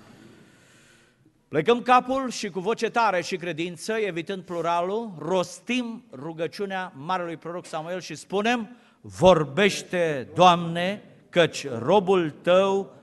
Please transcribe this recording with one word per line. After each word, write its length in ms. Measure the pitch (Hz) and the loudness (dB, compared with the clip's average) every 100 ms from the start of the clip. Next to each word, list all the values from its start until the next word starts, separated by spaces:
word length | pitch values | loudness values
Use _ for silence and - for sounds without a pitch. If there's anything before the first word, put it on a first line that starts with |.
| - - - - _ _ _ _ _ _ _ _ _ _ _ | -20 -20 -20 -20 _ _ _ _ _ _ _ _ _ _ _
Plecăm 340 | 139 160 240 | 0 2 2
capul 480 | 247 247 247 269 254 | 4 4 4 -2 -4
și 200 | - 208 | -6 -8
cu 100 | 180 | -6
voce 300 | 180 226 220 | -4 -2 -2
tare 320 | 233 226 180 | 0 2 0
și 140 | 165 185 | -2 -6
credință, 580 | 175 160 175 170 - | -6 -6 -8 -8 -6
evitând 500 | 220 208 170 170 196 | -4 -2 -4 -8 -10
pluralul, 680 | 170 170 165 170 180 208 233 156 | -8 -6 -2 0 -2 -4 -6 -10
rostim 840 | 151 185 175 - - 247 233 226 - | -2 -2 -2 -6 -4 -4 -4 -10 -16
rugăciunea 840 | 127 156 160 160 - 202 190 180 139 | -14 -12 -8 -8 -6 -6 -6 -8 -10
marelui 420 | 156 185 170 160 | -6 -4 -4 -8
proroc 280 | 160 175 170 | -10 -12 -10
Samuel 360 | 160 160 180 | -10 -8 -8
și 140 | 170 151 | -10 -14
spunem: 600 | - 190 214 240 214 - _ _ | -4 -2 0 0 -4 -14 _ _
„Vorbește, 1300 | 107 92 180 165 143 135 202 - - 180 165 143 113 | -18 4 6 6 4 2 2 0 -4 -2 0 -2 -4
Doamne, 680 | 156 180 175 170 170 180 208 - - _ | 6 6 6 0 -2 -4 -6 -12 -20 _
căci 380 | 175 160 - 139 | 2 2 0 -6
robul 600 | 113 120 202 185 190 160 - | -4 2 4 4 2 2 -4
tău 540 | - 185 196 196 190 - | 2 4 4 0 -4 -14